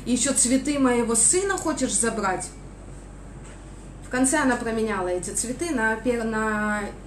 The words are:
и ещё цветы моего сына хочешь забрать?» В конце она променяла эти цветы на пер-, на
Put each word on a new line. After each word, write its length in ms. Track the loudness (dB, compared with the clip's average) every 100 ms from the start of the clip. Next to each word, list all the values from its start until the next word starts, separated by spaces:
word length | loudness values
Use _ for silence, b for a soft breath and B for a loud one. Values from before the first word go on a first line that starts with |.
и 80 | B
ещё 200 | 0 2
цветы 440 | 4 4 4 2 4
моего 360 | 4 4 4 4
сына 400 | 4 4 2 0
хочешь 380 | 0 0 0
забрать?» 540 | 2 0 0 0 -2 -6 -12 -16 -16 -16 -16 -16 -16 -16 -16 -16 -16 -16 -16 -16 -16 -4
В 20 |
конце 300 | 0 2 4
она 180 | 4 2
променяла 520 | 0 0 0 0 0
эти 220 | -2 -2
цветы 440 | -4 -4 -4 -2
на 220 | 0 2 0
пер-, 280 | 0 0
на 580 | 0 0 0 0 0 0 -4 -8